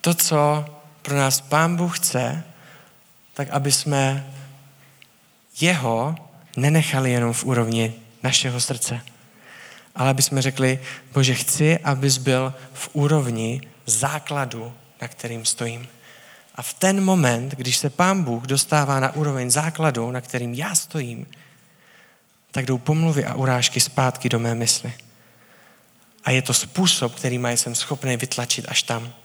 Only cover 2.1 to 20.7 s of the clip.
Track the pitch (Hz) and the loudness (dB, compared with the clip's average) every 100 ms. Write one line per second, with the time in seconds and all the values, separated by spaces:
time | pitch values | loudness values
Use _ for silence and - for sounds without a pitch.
2.1 | 127 123 156 - - - - - _ _ | 0 -2 -4 -8 -18 -20 -20 -20 _ _
3.1 | _ _ - 139 139 139 139 151 139 135 | _ _ -10 -4 -2 0 0 2 2 2
4.1 | 139 - - - - - _ - _ - | 0 -6 -16 -20 -20 -20 _ -20 _ -20
5.1 | _ _ _ _ - 170 175 127 113 135 | _ _ _ _ 0 2 2 0 0 0
6.1 | 165 - - - - 139 160 156 135 131 | -4 -10 -20 -10 0 4 4 2 0 2
7.1 | 123 120 117 - 123 113 113 113 113 - | 2 2 0 0 0 2 2 0 -4 -18
8.1 | - 127 127 131 123 123 120 - 120 - | -4 0 0 0 -2 -4 -4 -4 -6 -10
9.1 | - - - - - - - - - 131 | -20 -20 -20 -20 -20 -20 -20 -18 -2 0
10.1 | 131 127 135 131 131 131 131 - - - | 2 2 2 0 2 0 0 -6 -14 -4
11.1 | 139 131 123 - - 151 165 147 135 139 | 2 2 2 -2 2 4 4 0 0 2
12.1 | 131 131 127 131 131 - - - 151 143 | 0 2 0 0 -6 -16 -14 -6 0 2
13.1 | 156 127 113 113 127 - - - 104 139 | 2 2 -2 -2 -4 -10 -16 -2 0 0
14.1 | 151 - 147 127 117 117 120 - _ 117 | -4 -4 -4 -4 -6 -12 -16 -20 _ -14
15.1 | - 117 117 113 - 117 117 123 - - | -10 -10 -4 -4 -2 -6 -6 -14 -20 -20
16.1 | - - - - - 123 - 185 196 190 | -20 -20 -20 -18 -12 -10 0 2 4 4
17.1 | 185 131 117 131 139 127 123 147 - 180 | 4 4 2 -2 -6 -2 0 -2 2 2
18.1 | 196 147 117 127 135 - 151 139 135 131 | 4 0 -2 0 0 2 2 2 2 0
19.1 | 139 147 135 123 135 156 160 160 123 117 | 0 -2 0 0 0 0 0 0 0 -4
20.1 | 127 120 127 120 120 185 | -4 -6 -6 -4 -6 -2